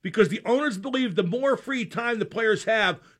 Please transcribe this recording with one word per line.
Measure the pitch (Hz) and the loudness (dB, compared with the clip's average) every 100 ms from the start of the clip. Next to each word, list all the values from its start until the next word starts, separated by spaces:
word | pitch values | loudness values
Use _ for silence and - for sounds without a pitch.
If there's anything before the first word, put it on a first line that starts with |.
because | 175 214 180 | -4 2 4
the | 202 | 2
owners | - 254 302 190 | 0 0 0 -4
believe | 262 262 247 | -4 -2 0
the | 175 | 0
more | 180 233 277 262 | 0 0 0 0
free | 269 262 | -2 -6
time | 208 - 233 233 | -4 -4 -4 -2
the | 196 | -4
players | 226 226 208 | -2 0 0
have, | - 220 190 156 - | 2 2 2 -2 -12